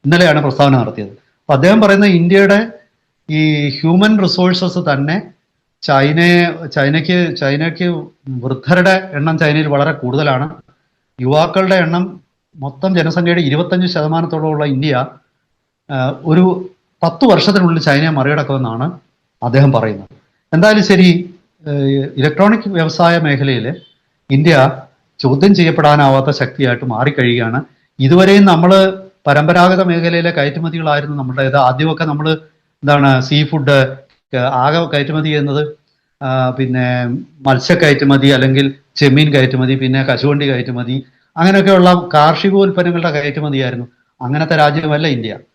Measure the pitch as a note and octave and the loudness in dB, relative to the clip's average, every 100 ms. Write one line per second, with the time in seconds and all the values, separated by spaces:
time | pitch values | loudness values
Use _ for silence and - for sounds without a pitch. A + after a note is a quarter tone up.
0 | C#3 F3 F3 D3 C#3+ C3 C#3+ C3 A2 - | 2 2 4 2 -2 2 2 2 0 -8
1 | G2+ - _ _ - C#3 E3+ A3 G#3 G3 | -14 -16 _ _ -2 2 4 4 4 4
2 | G#3 F3 F3 G3 G3 G3+ A3+ - _ _ | 4 2 2 4 4 2 0 -12 _ _
3 | _ _ - D#3 D#3 D3+ C#3+ C3+ D#3+ F3+ | _ _ -6 0 0 0 -4 -2 0 2
4 | G#3+ G#3+ F#3 F#3+ F3+ F3+ F3+ F3+ D3+ C#3 | 2 2 0 0 0 0 -4 -4 -2 -2
5 | C#3+ F#3 - _ _ _ _ _ - C3+ | -2 -4 -8 _ _ _ _ _ -2 0
6 | C#3+ D#3+ F3 F3 E3+ E3 D#3+ D3+ C#3 D#3 | 2 2 2 2 0 -4 -6 -2 0 0
7 | D#3 F3+ E3+ - C#3 C#3+ E3 E3 F3+ E3 | 0 -2 -2 -2 -4 -2 -4 -4 -6 -6
8 | D3 _ C3+ B2+ B2+ B2+ - F#3 F3+ F#3+ | -12 _ -12 -8 -6 -8 0 2 2 0
9 | F#3+ D3 D#3 D#3+ D#3 D3+ D3 C#3 D3+ D3 | -2 -6 -4 0 0 0 -2 -2 -2 -4
10 | B2+ C3+ D3 C3 D3+ - _ _ _ _ | -4 -2 -2 -2 -4 -10 _ _ _ _
11 | _ - B2+ D3+ E3 F#3+ F#3 F#3+ E3 F3 | _ -8 -2 0 0 -2 0 0 0 -2
12 | F#3 - _ _ _ D#3 C#3 C3+ F#3+ F3 | -4 -10 _ _ _ -16 -14 -6 -2 -2
13 | D#3+ F3 E3+ F3 D3 D3+ F3 F3+ F3+ E3 | -2 -2 -2 0 0 -2 -2 -2 -2 -2
14 | D3+ E3 E3 D#3+ D#3 D3+ D3 C3 D3+ B2+ | -2 -2 -4 -4 -4 -4 -4 -2 -2 -4
15 | B2+ - _ _ _ _ _ _ - C3+ | -6 -12 _ _ _ _ _ _ -10 -6
16 | C3 C#3 E3 E3+ F#3 F3 - _ _ _ | -6 -6 0 2 2 0 -10 _ _ _
17 | E3+ - C4 E3+ - G3 F3 E3 D3+ C#3+ | -4 0 2 4 2 0 0 0 0 0
18 | D#3+ D3 C3+ D3+ C3 C3+ A#2+ A#2 C#3+ F3+ | 0 -2 -2 -2 -4 -4 -4 -6 -8 -10
19 | _ _ _ _ B2 C3+ C#3 B2 A2 G2 | _ _ _ _ 0 2 2 2 -2 -8
20 | F#2+ - _ _ _ D#3+ G#3 G#3+ G3+ F#3+ | -14 -20 _ _ _ 2 4 2 2 4
21 | F3+ E3+ F3 - _ _ D#3 C#3+ C#3 C#3 | 4 4 -4 -18 _ _ -8 -4 -2 -2
22 | C#3 C#3 D3+ D#3 G#3 A3+ G3+ F3+ D#3+ - | -4 -4 -4 2 2 2 -2 -4 -4 0
23 | E3+ E3+ D#3 C3+ C#3 A#2+ A2 F3 _ _ | 2 2 -2 -2 -2 -4 -6 -10 _ _
24 | _ _ - C3+ D#3 D3 C3 - - _ | _ _ -2 2 4 4 2 -2 -18 _
25 | _ _ C3+ C#3 G3 F3+ E3 E3 D3+ D3 | _ _ -2 2 4 4 2 2 2 4
26 | C#3 C3+ C3 C3+ B2 - C3 A#2+ B2+ A2+ | 4 2 0 -4 -6 -2 -2 -2 -6 -4
27 | C3 C#3 B2 A#2+ A2+ B2 - _ _ - | -2 0 0 0 -2 -4 -8 _ _ -4
28 | C3+ F3 F#3+ G3+ G3 E3+ F3 F#3+ F#3+ F#3+ | 2 4 6 6 6 4 4 4 2 -2
29 | - _ D3 C#3+ D#3 F3 F3+ F#3 F3+ E3+ | -16 _ 0 0 2 4 4 2 0 0
30 | E3+ E3+ E3+ D#3+ C#3+ D#3 E3 E3 D#3+ D3 | -2 -2 -2 -2 -4 -4 -8 -6 -2 -2
31 | D3 C#3+ B2+ B2+ C3+ C#3+ B2+ B2+ D#3 D#3 | -4 -8 -8 -4 0 2 0 0 -4 -2
32 | D#3+ D3 D#3 D#3 - _ _ _ C#3+ C#3+ | -4 -4 -2 -4 -6 _ _ _ 0 2
33 | C#3 C3 B2+ D3 D3 D#3+ C3+ C#3 C3 - | 4 2 0 -2 0 -2 2 2 0 -6
34 | _ _ _ C3 B2+ B2+ C3+ E3 E3+ C#3+ | _ _ _ -4 -2 0 0 0 -2 -4
35 | C#3+ D#3 D3+ D3+ C#3+ C#3 D3+ - _ _ | -4 -4 -2 -4 -2 -4 -6 -10 _ _
36 | _ _ C3 C3 B2+ B2+ C3 B2+ B2 B2 | _ _ -4 -2 -2 -2 -4 -2 -2 -2
37 | A#2+ B2 - _ C3 C3 - E3+ D#3 C3+ | -4 -8 -10 _ -2 -2 0 2 2 2
38 | C#3+ C3+ C#3 C3 C3 C3+ C#3 C3+ _ - | 2 4 4 2 2 0 -2 -6 _ 0
39 | C#3+ C#3 D3+ C#3 C3 C3 B2+ C3 C3 C3+ | 2 4 2 2 0 0 -2 -2 -2 -2
40 | C3+ A#2+ C#3 D3 C#3 B2 B2 A#2+ A#2+ C3 | -2 -2 -2 -2 -2 -4 -6 -8 -6 -8
41 | - _ _ - F3 G3 F#3+ F#3+ F3+ F3+ | -10 _ _ 0 2 2 4 4 4 2
42 | F3 D3+ D3+ D#3+ G3 G3 G3 F3+ F3 F3 | 2 2 2 2 0 2 0 0 -2 -2
43 | E3 D3 C#3+ D3 D3+ C3+ B2+ A#2+ A#2+ _ | -4 -4 -6 -6 -6 -4 -4 -8 -12 _
44 | _ _ B2+ D3 D#3+ D#3+ D3 D3 D#3 D3+ | _ _ -6 -4 -2 2 2 0 -4 -2
45 | D#3+ B2 A2 G2 _ | -2 -4 -6 -12 _